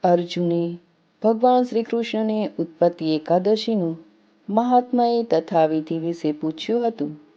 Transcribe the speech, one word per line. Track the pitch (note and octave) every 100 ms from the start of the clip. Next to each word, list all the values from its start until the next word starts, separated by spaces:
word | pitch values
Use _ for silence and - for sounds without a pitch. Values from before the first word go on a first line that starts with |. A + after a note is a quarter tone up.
અર્જુને | F3+ F3 F3 - F3 E3+ E3+ E3+ _ _ _ _
ભગવાન | G#3+ A3 B3 B3+
શ્રી | B3 A3
કૃષ્ણને | A3+ A#3 A3+ G#3+ A3 G#3+ G#3 -
ઉત્પત્તિ | E3 - F3 E3+ D#3+
એકાદશીનું | D#3 D#3 F3 F#3+ G#3+ G#3+ A3 E3+ E3 - _ _ _ -
મહાત્મય | G#3 A#3+ B3 B3 B3 A#3+ A#3+
તથા | A#3 D#3+ D#3+ E3+ D#3
વિધિ | D#3 D#3 E3
વિશે | E3 E3+ D3+
પૂછ્યું | D3+ D#3 D#3 - A#3 A#3
હતું. | A3+ D3+ D3+ -